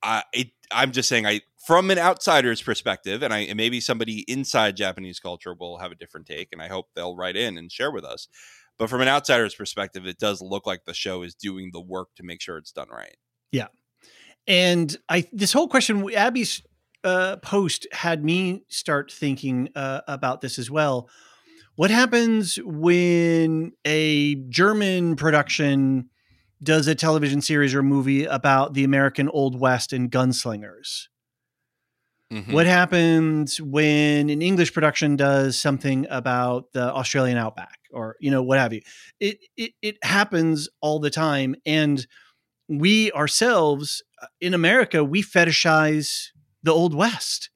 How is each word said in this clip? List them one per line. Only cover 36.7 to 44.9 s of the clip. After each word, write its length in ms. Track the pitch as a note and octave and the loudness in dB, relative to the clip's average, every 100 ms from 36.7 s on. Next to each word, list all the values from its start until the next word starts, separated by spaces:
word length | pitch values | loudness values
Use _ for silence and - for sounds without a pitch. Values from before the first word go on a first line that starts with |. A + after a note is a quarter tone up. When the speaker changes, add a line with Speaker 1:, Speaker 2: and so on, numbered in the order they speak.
Speaker 2:
the 200 | C3 B2 | -4 -2
Australian 420 | C3+ B2+ C#3+ C3 A#2+ | -2 -2 0 2 0
outback 420 | A2 G#2+ F2 - _ | -2 -8 -18 -20 _
or, 260 | C3 A2+ A2 | -12 -10 -6
you 100 | C#3+ | -2
know, 120 | C3+ | 0
what 160 | B2+ C3+ | 2 2
have 140 | B2 | 2
you? 80 | A2 - - - _ | -2 -12 -20 -20 _
It, 180 | G3+ G#3 _ - | -4 -4 _ -10
it, 160 | A3 _ | -10 _
it 140 | G#3+ G#3 | -8 -6
happens 640 | - G3 G3+ F#3 D#3+ D#3+ D3 _ | -2 0 2 2 0 0 -4 _
all 180 | D3+ D3+ | -2 0
the 100 | D3 | -2
time. 460 | D3+ D#3+ C#3+ C3 C3 - | 0 0 0 -2 -4 -2
And 400 | D#3 D3+ C#3 B2+ _ _ _ _ _ _ | 0 2 0 -4 _ _ _ _ _ _
we 440 | D3 E3 A3 A3 | 0 2 4 2
ourselves, 920 | C#3+ D3 - A#3 A3+ D#3 C#3+ D3 - - _ | 0 -2 2 2 4 2 0 -4 -10 -12 _
uh, 40 | - _ | -20 _
in 140 | F3+ | -2
America, 500 | F3+ E3 A#3 A#3+ | 2 4 4 2